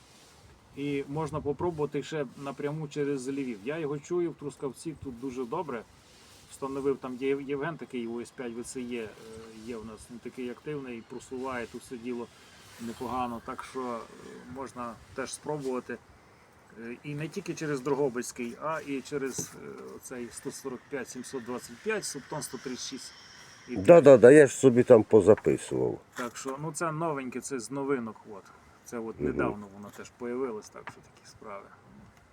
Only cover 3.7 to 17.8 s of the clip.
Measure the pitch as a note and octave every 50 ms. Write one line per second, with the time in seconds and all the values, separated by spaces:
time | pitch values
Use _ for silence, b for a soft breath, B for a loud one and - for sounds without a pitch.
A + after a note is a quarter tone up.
3.7 | D3+ E3+ D#3+ C#3 D3 C#3+ - - F3+ F3 F3 E3 D3+ - D3 C#3+ C3 - - C3+
4.7 | A#2 - - E3 D3 - - C#3 A#2+ A#2 B2 C3+ B2 B2+ C3 A2+ C3+ E3+ F#3 C#3+
5.7 | A#2+ A2+ G2 - - b b b b b b b b b b - - - C#3 C3+
6.7 | C3+ C#3 C3 C#3+ C3+ B2+ - C3 B2+ A#2+ C3+ C3+ C#3 C#3 C#3 C3 C#3+ C#3 C#3+ E3
7.7 | E3 D3+ B2 - - B2 A#2 A2+ A#2 A#2+ A#2 - - - C3 A#2+ A#2 A#2+ A#2 -
8.7 | - C3 B2 A#2+ B2 A#2 A2+ G#2 - - - A2 A2 A2+ A2+ A2+ A2 A2 A2 A#2
9.7 | B2 A2 G#2+ A2+ G#2+ G2+ - - A#2+ A2+ - B2 - - B2+ B2 A#2 - - D3+
10.7 | D3+ C#3+ C3+ B2+ A#2+ A2+ G#2+ - B2 A#2 - - C3 B2+ B2+ C3 B2+ A#2+ A#2 A2
11.7 | - A#2+ - - C3+ A#2 A2+ B2 B2 A#2+ A#2 G#2+ b b b b b b b b
12.7 | - - A#2 A#2 A2 - C3 A#2 A#2+ B2+ B2+ A#2+ A#2+ A2+ - - B2 - - -
13.7 | - C3 B2+ B2 A#2 A2+ A2 - - - - - - - - B2 B2 C3 C3+ A#2
14.7 | - B2+ A#2+ A#2 A2 - - - - - B2+ A#2 - - - D3+ D3+ D3+ C#3 C3
15.7 | B2+ B2 A#2+ - A#2+ A2 - - - - - - - - - - - - - -
16.7 | - G#2+ A#2 A#2 B2 B2 - D3 D3 D3 D#3 D#3+ - G3+ F3 - D#3 - E3 D3
17.7 | D3 C3+